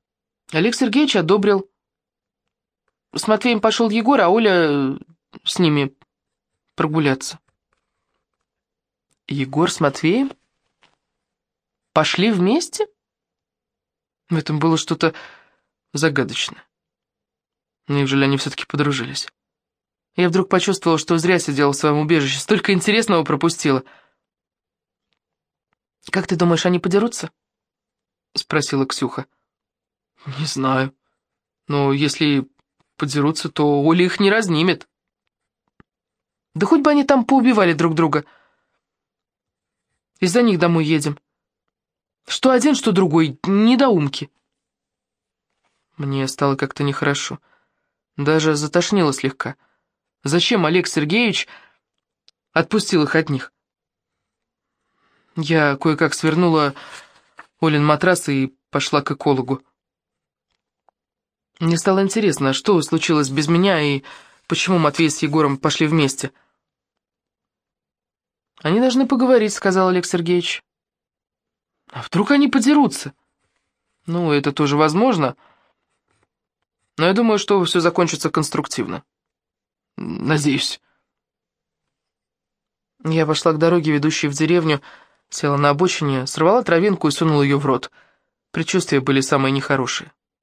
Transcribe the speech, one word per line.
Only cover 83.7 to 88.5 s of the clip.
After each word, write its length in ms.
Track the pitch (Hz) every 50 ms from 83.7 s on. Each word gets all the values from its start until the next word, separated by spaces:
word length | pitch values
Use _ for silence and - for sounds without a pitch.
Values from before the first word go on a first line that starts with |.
| 170 175 156 156 151
ведущей 340 | 147 143 156 151 - -
в 80 | 147 143
деревню, 480 | 139 156 156 175 175 160 160 151 139 - - - - _ _ _ _ _ _ -
села 220 | - - 147 143
на 140 | 143 147 143
обочине, 560 | 143 143 180 180 - - 156 143 139 131 127
сорвала 360 | 143 - - 160 170 208 247 247
травинку 460 | - 175 165 180 208 196 - - 156
и 20 |
сунула 320 | 143 - 170 160 151 147 143
ее 160 | 139 139 139
в 80 | 143
рот. 240 | 139 131 123 - - - _ _ _ _ _ _ _ _ _ _ _